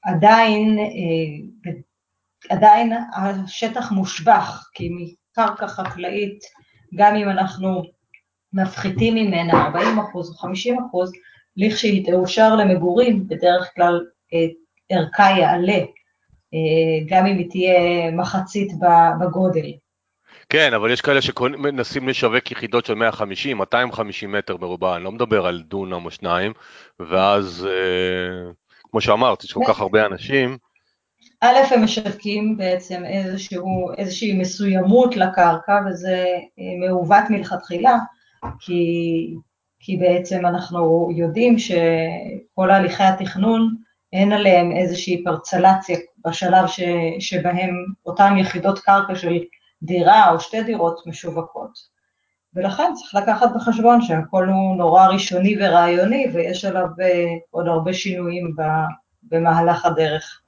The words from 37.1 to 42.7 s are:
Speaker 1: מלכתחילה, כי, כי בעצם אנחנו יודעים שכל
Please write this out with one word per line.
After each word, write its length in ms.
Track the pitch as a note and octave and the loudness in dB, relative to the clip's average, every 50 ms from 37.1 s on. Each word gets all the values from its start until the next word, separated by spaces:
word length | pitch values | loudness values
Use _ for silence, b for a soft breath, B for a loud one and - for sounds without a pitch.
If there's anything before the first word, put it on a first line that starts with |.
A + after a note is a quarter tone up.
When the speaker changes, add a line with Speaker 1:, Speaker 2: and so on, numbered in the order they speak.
| G3+ G#3 G#3+ - | 4 2 4 2
Speaker 1:
מלכתחילה, 680 | G#3+ G3 F3 - F#3 F3+ - - F3 F3 G#3 B3+ A#3+ A#3 - - b b b b b b b - - - | -2 -4 -4 -6 -8 -10 -10 -8 -8 2 2 2 2 2 -2 -6 b b b b b b b -14 -14 -12
כי, 720 | - - F3 F3 E3+ E3+ E3+ E3+ E3+ E3+ E3 E3 E3 E3 D#3+ E3 _ _ _ _ _ _ _ _ | -10 -4 -2 0 0 0 0 -2 -2 -2 -2 -4 -4 -6 -10 -14 _ _ _ _ _ _ _ _
כי 160 | _ - F#3+ | _ -8 -4
בעצם 500 | E3 F3+ F3+ F3 F3+ F3+ - F#3+ F#3 F3 | 0 2 2 2 2 0 -4 -6 -2 -2
אנחנו 640 | F3 F3 F3+ F#3 - E3+ F3 E3+ D#3+ E3 E3+ E3+ E3 E3+ | 0 -2 -2 -6 -6 -4 -2 2 2 2 2 2 -2 -2
יודעים 420 | E3 E3+ E3 D#3 G#3+ A#3 B3 A#3 A3 | -2 -4 -2 0 2 4 4 4 2
שכל 1120 | - - F#3 E3+ E3+ E3 E3 D#3+ E3 E3 E3+ E3+ - - C#3 - - _ _ - F#3+ F#3 | 2 -2 -2 0 2 2 2 0 -2 -4 -6 -8 -12 -12 -14 -14 -16 _ _ -2 2 4